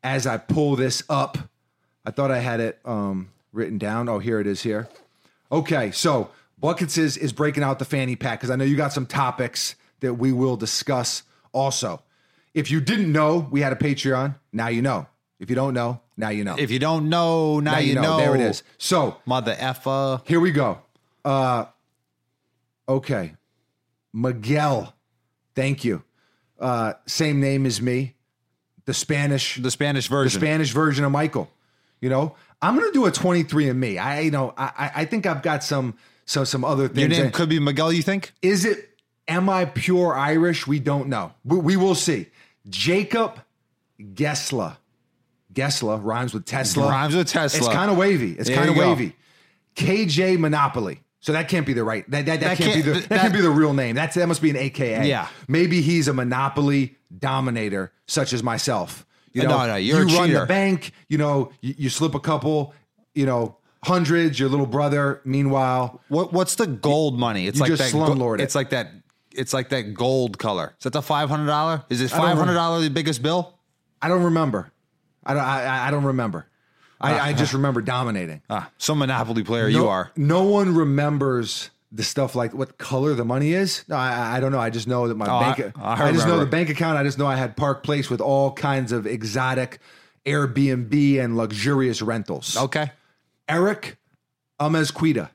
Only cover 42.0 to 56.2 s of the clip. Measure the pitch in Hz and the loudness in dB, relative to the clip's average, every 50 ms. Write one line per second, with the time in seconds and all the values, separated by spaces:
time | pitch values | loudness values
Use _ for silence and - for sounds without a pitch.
42 | - - 156 110 82 - _ _ - _ _ _ _ - 92 92 101 131 175 196 | 2 0 0 -2 -2 -8 _ _ -20 _ _ _ _ -12 -8 -4 0 0 2 0
43 | 208 - - 233 226 214 220 - - _ _ _ _ _ _ _ _ _ _ _ | 0 0 0 0 0 -2 -4 -10 -20 _ _ _ _ _ _ _ _ _ _ _
44 | 104 101 95 95 147 147 147 131 - - 139 123 98 80 71 - _ _ _ _ | -20 -20 -6 -4 -2 -2 -2 -4 -4 -4 -2 -2 -2 -4 -6 -14 _ _ _ _
45 | _ _ _ _ _ _ _ _ _ _ 92 131 131 143 139 - 123 107 107 110 | _ _ _ _ _ _ _ _ _ _ -4 -2 -2 0 -2 -2 0 -2 -2 -2
46 | 101 107 110 117 123 123 117 107 - - - 139 131 107 - 147 139 139 139 135 | -2 -4 -2 -2 -4 -4 -6 -8 -8 -6 -6 -4 -2 -2 0 2 2 2 2 2
47 | 143 151 147 180 175 143 - 175 160 143 - 156 123 117 110 165 185 208 202 175 | 0 0 2 0 0 0 0 0 0 2 2 2 2 2 2 2 2 2 4 4
48 | 190 202 202 156 123 95 82 - - - 127 139 143 156 147 147 - - - - | 4 4 4 2 2 -2 -4 -4 -2 0 2 4 4 4 6 6 6 4 4 2
49 | 120 87 - _ _ _ _ _ _ _ _ _ _ _ _ - 147 - 185 208 | 0 -4 -6 _ _ _ _ _ _ _ _ _ _ _ _ -2 0 2 2 2
50 | 220 175 143 151 185 185 185 175 160 156 151 151 143 131 - 127 110 92 71 - | 2 2 2 2 2 4 4 4 2 2 2 2 2 0 0 -2 -4 -4 -6 -10
51 | _ _ _ _ - - 151 156 165 - 190 175 151 131 135 117 113 107 113 107 | _ _ _ _ -4 -2 -2 -2 0 0 0 0 0 0 0 0 0 -2 -2 -4
52 | - - 127 143 143 143 160 156 160 180 185 - 170 214 214 160 156 139 151 180 | -6 -4 -4 -2 0 0 0 0 0 0 0 2 2 2 2 2 2 2 0 0
53 | - - 214 190 190 226 180 208 185 170 147 151 156 151 143 139 131 117 113 131 | 0 0 2 4 4 4 4 4 4 4 6 6 4 4 4 2 0 0 0 -2
54 | 156 160 - 180 175 170 170 147 156 156 139 123 135 139 127 - 139 120 110 110 | -2 -2 0 0 0 2 0 2 2 2 2 2 -2 -4 -2 -2 -2 -2 0 0
55 | 139 143 135 110 85 - - - - - 131 160 175 175 165 180 147 143 170 170 | 0 0 0 0 -2 -6 -10 -16 -6 -2 2 2 2 4 4 2 4 4 4 4
56 | 151 139 143 127 | 2 2 2 0